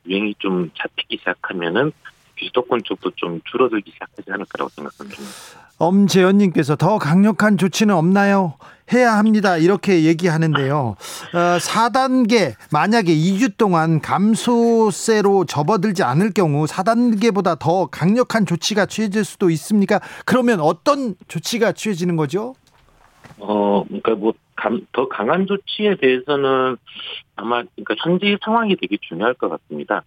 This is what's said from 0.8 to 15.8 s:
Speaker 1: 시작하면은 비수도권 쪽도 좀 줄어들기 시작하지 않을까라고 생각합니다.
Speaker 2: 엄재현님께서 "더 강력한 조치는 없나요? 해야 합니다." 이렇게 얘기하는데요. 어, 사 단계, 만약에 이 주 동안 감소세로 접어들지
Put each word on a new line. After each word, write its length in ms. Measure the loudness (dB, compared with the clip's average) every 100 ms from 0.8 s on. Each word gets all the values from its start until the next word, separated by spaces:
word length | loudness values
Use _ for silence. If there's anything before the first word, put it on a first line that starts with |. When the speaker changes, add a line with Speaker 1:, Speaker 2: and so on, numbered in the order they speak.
| -10 -10 -10 -8
Speaker 1:
시작하면은 720 | -6 -6 -8 -6 -2 0 -2 -4 -16 _ _
비수도권 480 | -16 -8 -4 -2 -4
쪽도 280 | -4 -6 -8 -6
좀 240 | -6 -8 -6
줄어들기 420 | 0 0 0 -6
시작하지 380 | -12 -18 -16 -10
않을까라고 380 | -10 -8 -8 -8
생각합니다. 520 | -10 -16 -16 -18 -16 -18 -18 -20 -20 -16 -4
Speaker 2:
엄재현님께서 1000 | 2 4 4 4 4 4 4 2 0 0
"더 220 | 0 0
강력한 580 | 2 4 4 2 2 2
조치는 380 | 0 0 2
없나요? 600 | 2 4 4 4 2 0 -6 -16 -20 -2
해야 240 | 2 4 4
합니다." 400 | 4 4 2 4
이렇게 480 | 4 2 2 4
얘기하는데요. 920 | 4 2 0 2 2 0 0 0 -2 -6 -12 -16 -6
어, 240 | 0 2 2
사 280 | 0 0 0
단계, 680 | 2 2 2 2 2 2 -4 -4
만약에 380 | 0 2 2 4
이 280 | 2 2 2
주 180 | 0 0
동안 440 | 2 2 2 0
감소세로 1500 | 0 0 2 2 2 2 4 4 2 0 0 2 4 2 0
접어들지 560 | -2 0 0